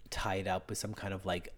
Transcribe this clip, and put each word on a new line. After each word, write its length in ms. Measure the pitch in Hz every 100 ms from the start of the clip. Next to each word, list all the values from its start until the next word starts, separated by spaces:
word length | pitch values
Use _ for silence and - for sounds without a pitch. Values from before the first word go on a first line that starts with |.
| -
tie 260 | - 107 95
it 120 | 95
up 220 | 92 -
with 80 | 107
some 160 | 107
kind 200 | 107 101
of, 120 | 95 98
like, 280 | 90 -